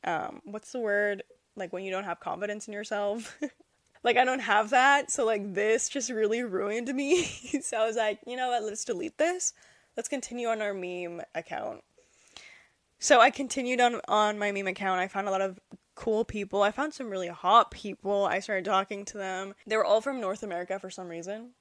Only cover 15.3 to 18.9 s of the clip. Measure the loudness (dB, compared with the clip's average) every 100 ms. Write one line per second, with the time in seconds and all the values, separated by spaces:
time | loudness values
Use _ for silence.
15.3 | 0 -2 -4 _ -20 _ -8 -2 0 0
16.3 | -4 -4 2 2 2 -6 -6 -8 -6 -6
17.3 | -2 6 8 8 0 -10 -8 -2 0 2
18.3 | 0 -2 -4 2 0 0